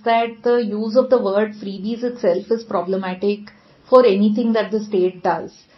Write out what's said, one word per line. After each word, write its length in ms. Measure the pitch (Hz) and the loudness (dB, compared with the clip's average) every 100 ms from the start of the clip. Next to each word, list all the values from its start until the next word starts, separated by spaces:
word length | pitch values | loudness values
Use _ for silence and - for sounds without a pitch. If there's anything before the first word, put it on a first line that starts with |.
that 400 | 233 226 233 226 | 0 0 0 -2
the 140 | 240 240 | 0 0
use 320 | 220 208 220 | 0 -4 0
of 140 | 240 254 | 0 4
the 140 | 247 | 2
word 300 | 196 196 214 | 2 0 -2
freebies 520 | - 196 196 202 233 | -4 -10 -8 -6 -4
itself 460 | 247 240 202 180 202 | -6 -2 0 0 -2
is 140 | 226 | -4
problematic 840 | - 196 175 190 185 185 202 208 - - _ _ _ | -2 -6 -4 -4 -4 -2 -2 -2 -8 -20 _ _ _
for 160 | 254 | 6
anything 480 | 240 196 214 214 233 | 6 4 2 2 0
that 180 | 220 196 | 0 -2
the 140 | 214 | -4
state 380 | 208 190 180 180 | -2 0 0 -2
does. 340 | 185 165 156 - _ | -4 -4 -8 -16 _